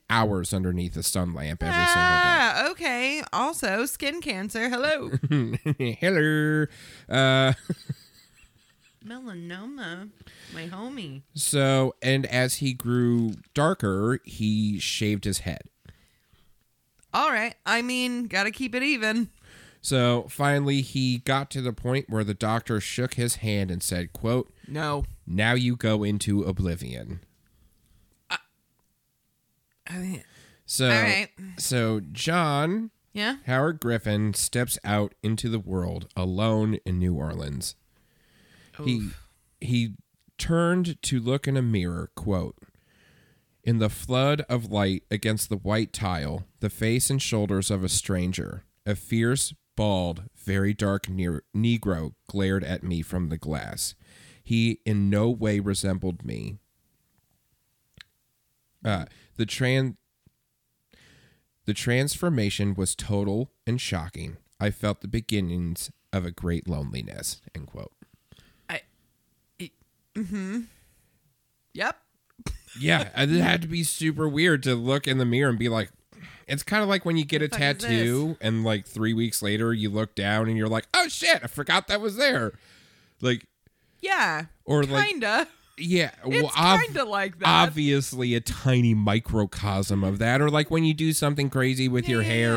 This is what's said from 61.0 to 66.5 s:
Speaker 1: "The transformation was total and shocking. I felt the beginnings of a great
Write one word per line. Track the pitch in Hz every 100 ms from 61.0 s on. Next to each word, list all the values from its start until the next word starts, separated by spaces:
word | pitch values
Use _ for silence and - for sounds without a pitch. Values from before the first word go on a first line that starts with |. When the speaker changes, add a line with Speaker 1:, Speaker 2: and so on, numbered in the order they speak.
| - - _ _ _ _ -
Speaker 1:
"The |
transformation | 104 123 123 143 - 175 135 101 - 101
was | 95 92
total | - - 101 101 104 135 _ -
and | 123
shocking. | - 90 82 85 82 - _ -
I | 104
felt | - 104 104
the | 98
beginnings | 113 - 104 90 87 85 85 - - -
of | 98
a | 87
great | 82 87